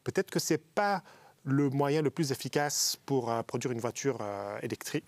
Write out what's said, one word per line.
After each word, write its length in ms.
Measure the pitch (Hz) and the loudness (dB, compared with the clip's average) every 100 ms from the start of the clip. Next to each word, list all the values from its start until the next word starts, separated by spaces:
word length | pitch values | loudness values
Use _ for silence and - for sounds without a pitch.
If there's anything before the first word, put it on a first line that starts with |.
peut-être 300 | - 185 190 | -4 -2 0
que 80 | 170 | 0
c'est 180 | - 156 | 0 0
pas 460 | - - 202 190 - - - _ | 0 0 2 2 -4 -20 -20 _
le 240 | 143 139 143 | 0 2 4
moyen 320 | 135 143 151 | 4 2 4
le 80 | 147 | 2
plus 220 | - 147 | 0 -2
efficace 640 | 127 131 147 147 - - - - | -2 0 0 2 0 0 -2 0
pour, 240 | 135 117 | 0 2
euh, 120 | 117 | 0
produire 260 | 113 127 127 | -2 -2 -2
une 80 | 117 | -2
voiture, 400 | 117 - 139 113 | -4 -2 -2 -2
euh, 360 | 104 101 101 107 | -4 -6 -6 -6
électri-, 420 | 135 - - 151 | -6 -6 -4 -6